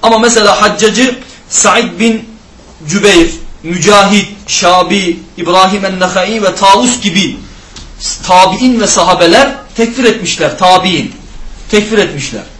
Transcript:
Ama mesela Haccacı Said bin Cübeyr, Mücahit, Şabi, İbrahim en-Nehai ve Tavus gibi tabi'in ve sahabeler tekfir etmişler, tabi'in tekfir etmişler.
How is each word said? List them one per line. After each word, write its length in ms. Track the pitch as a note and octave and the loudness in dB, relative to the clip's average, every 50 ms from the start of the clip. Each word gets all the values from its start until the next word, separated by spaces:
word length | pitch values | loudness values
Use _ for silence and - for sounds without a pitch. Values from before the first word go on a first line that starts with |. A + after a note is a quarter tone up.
Ama 180 | - A3+ A3+ A3 | 2 2 2 2
mesela 420 | A3+ A#3+ - A3 G#3 G#3 F#3+ - | 2 2 2 2 2 2 2 2
Haccacı 540 | G#3 G#3 - - G#3+ G#3+ F#3+ G3+ B3+ B3+ A#3+ - - - - - - - | 0 0 0 0 0 0 2 2 0 0 -2 -6 -12 -20 -20 -20 -16 -6
Said 500 | - - - G#3 F#3 A3+ A3+ F#3 E3+ F3+ | -4 0 0 2 2 0 -2 -4 -4 0
bin 300 | A3 A#3 A3 A3 - - - - - - - - - - - - E3 D3 | 0 0 0 -2 -6 -12 -20 -20 -20 -20 -20 -20 -20 -20 -20 -16 -10 -4
Cübeyr, 400 | F3 G3+ G3+ G#3 F#3 E3+ E3 - - - - - - - - | -4 0 2 4 4 4 4 2 0 -8 -12 -14 -14 -12 -8
Mücahit, 640 | D#3+ F3 F3 D#3 G3 G#3 G3+ G3 F#3+ G#3 G3+ F#3 - - - - | -6 -4 0 2 4 4 4 4 4 2 2 0 -2 -10 -18 -10
Şabi, 720 | - - - F#3+ F3 F3+ F#3 F3 E3+ G3+ G3+ F#3 F3 E3 - - - - | -6 -4 0 2 2 2 2 2 2 0 -2 0 -2 -4 -6 -8 -18 -12
İbrahim 480 | - E3 - F3 F#3 F#3 F#3+ G3 G3+ G3 | -8 -4 0 2 2 2 2 2 -2 -4
en-Nehai 580 | F#3+ F#3 F#3 F#3 F3+ F3+ F#3+ F3+ G3 A3 A3+ G3+ | -4 -2 -2 -2 -2 0 -2 -2 -2 -2 -2 -2
ve 120 | F#3 F3 | -2 -2
Tavus 460 | - G3 G3 G3 A#3 B3 - - - | 2 4 4 4 4 2 -2 -6 -4
gibi 360 | - G3+ E3 G3 F#3 C#3 - - - - - - - - - - - - - - - - - - - | -4 -2 -2 0 -2 -2 -6 -10 -16 -20 -20 -20 -20 -20 -20 -20 -20 -20 -18 -12 -10 -10 -10 -10 -2
tabi'in 520 | - F#3 F#3 F#3+ F#3 F#3 G#3+ B3 B3+ B3 A3+ | 2 4 4 4 2 0 0 0 2 2 2
ve 80 | G#3 | 0
sahabeler 640 | G3 - G3+ E3+ F3 F3+ F3 F3+ E3+ F#3 A#3 C#4 C4 - - - - - | 0 0 0 2 2 2 2 2 2 4 4 2 2 -2 -10 -16 -12 -4
tekfir 280 | - A#3 A#3 - C4 B3+ | -2 -2 -2 -2 0 0
etmişler, 540 | A3+ G3+ - F3+ - - - D#3+ C#3+ - | 0 0 0 -4 -6 -4 -2 -4 -4 -2
tabi'in 540 | - F#3 F3+ F#3 - - F#3+ E3+ D3 - - - - - - - - - - - - - - | 0 2 4 4 4 2 0 -2 -2 -4 -6 -10 -14 -20 -18 -16 -14 -14 -12 -14 -14 -8 0
tekfir 260 | - G#3 G#3 - A3 | 0 0 0 2 0
etmişler. 440 | G#3 F#3 D#3+ D3 C#3+ C3 - A#2+ G#2+ F#2 - - | 0 0 0 -4 -8 -10 -8 -10 -12 -14 -14 -20